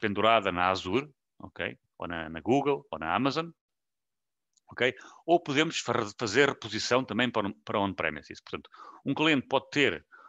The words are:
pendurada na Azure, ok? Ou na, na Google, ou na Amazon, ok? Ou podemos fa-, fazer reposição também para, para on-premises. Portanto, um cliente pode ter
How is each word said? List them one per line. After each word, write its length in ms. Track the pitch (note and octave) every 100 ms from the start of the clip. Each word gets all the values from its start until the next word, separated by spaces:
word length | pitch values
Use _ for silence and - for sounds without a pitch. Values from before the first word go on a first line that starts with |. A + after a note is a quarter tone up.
pendurada 520 | A2 G2+ G#2+ A2+ G2
na 160 | F2 F2+
Azure, 400 | F#2+ F2+ A2 D3 _ _ -
ok? 400 | F2 - F2+ B2 _ -
Ou 100 | E2+
na, 200 | E2+ D#2+
na 120 | E2
Google, 440 | E2+ C3+ C#3 C#3 -
ou 80 | D#2+
na 160 | D#2+
Amazon, 340 | F#2 C3+ C3+ E3+ - _ _ _ _ _ _ _ _ _ _ -
ok? 260 | G2+ B2 - - -
Ou 160 | - E3+
podemos 380 | E3+ C#3 E3 -
fa-, 340 | - A#2 G#2+ -
fazer 300 | A2+ G#2+ C#3+
reposição 540 | C3 A2 G#2 - B2
também 260 | C3 G#2+ B2
para, 200 | A2 G2 -
para 160 | - A2
on-premises. 600 | G2 F2+ D#2+ D2+ - -
Portanto, 280 | - D#2+ - - - -
um 100 | C#3
cliente 320 | C3+ D#3 C#3+ -
pode 240 | C3+ -
ter 340 | D3 C3 D#2+ _ -